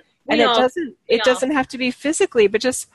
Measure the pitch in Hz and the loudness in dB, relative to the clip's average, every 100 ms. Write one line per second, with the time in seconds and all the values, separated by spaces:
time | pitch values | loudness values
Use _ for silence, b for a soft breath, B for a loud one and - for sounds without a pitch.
0 | _ _ - 233 240 233 254 349 285 - | _ _ -4 0 2 2 0 -2 -8 -10
1 | - 233 254 254 262 294 262 247 254 - | -2 0 2 0 0 -2 -4 -4 -6 -4
2 | 285 320 381 240 208 220 254 254 - | -6 -2 0 2 2 2 -2 -6 -12